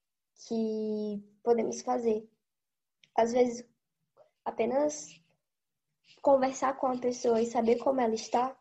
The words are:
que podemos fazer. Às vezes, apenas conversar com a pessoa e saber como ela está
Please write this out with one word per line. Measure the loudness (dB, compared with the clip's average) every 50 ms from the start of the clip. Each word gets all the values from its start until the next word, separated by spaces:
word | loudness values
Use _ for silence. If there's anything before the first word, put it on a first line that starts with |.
| _ _ _ _ _ _ _ _ -12 -6
que | -4 -2 -2 -2 -2 -4 -4 -4 -4 -4 -4 -6 -8 -8 -12 -14 _ _ 2
podemos | 2 2 2 2 -2 -4 -6
fazer. | -4 -4 -4 -2 0 0 0 0 -4 -10 _ _ _ _ _ _ _ _ _ _ _ _ _ _ _ _ 0
Às | 0 2 2 4
vezes, | 2 2 2 0 -6 -12 _ _ _ _ _ _ _ _ _ _ _ -20 _ _ _ -10
apenas | -8 -4 -2 -2 0 2 2 0 0 -2 -6 -14 -18 -20 -20 _ _ _ _ _ _ _ _ _ _ _ _ _ _ _ _ _ _ -12 _
conversar | 4 4 6 6 4 2 -2 -2 -4 -4 -2 -2
com | -2 -2
a | -2 -2
pessoa | -2 -4 -4 -2 0 0 2 2
e | 0
saber | 0 -2 0 2 2 2 2
como | 2 0 0 2
ela | 2 0 0
está | -2 -4 -2 -2 0 0 -2 -4 _